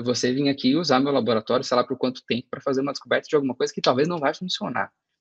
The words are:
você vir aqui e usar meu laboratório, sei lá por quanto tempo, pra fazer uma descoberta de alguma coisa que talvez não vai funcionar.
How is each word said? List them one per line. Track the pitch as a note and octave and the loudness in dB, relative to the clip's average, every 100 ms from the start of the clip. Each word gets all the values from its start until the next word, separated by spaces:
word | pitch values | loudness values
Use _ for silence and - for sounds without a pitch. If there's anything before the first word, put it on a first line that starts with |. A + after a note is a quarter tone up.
você | A#2+ A#2 B2 | -4 0 0
vir | B2+ C#3+ | 2 0
aqui | C#3 B2+ | 0 2
e | D3 | 2
usar | E3 B2+ | 2 2
meu | C#3 | 4
laboratório, | C#3 A#2 A2 - B2+ | 2 2 0 2 -2
sei | - B2 | 2 0
lá | |
por | B2 C3 | 0 -2
quanto | B2+ B2+ - | -4 -4 -4
tempo, | A#2+ - | -6 -4
pra | - | -8
fazer | C#3+ C3 | -4 -2
uma | C#3+ | -2
descoberta | C3+ A#2+ A#2+ - | -6 -2 -2 0
de | D3+ | 0
alguma | C#3 | 0
coisa | B2 D3 | -2 -4
que | - | 0
talvez | E3 B2+ D#3 | 2 2 2
não | F3 | 0
vai | C#3 | -2
funcionar. | D3+ F#3 - F#3+ A#2+ F#2+ _ _ _ | -4 -6 -6 -6 -4 -6 _ _ _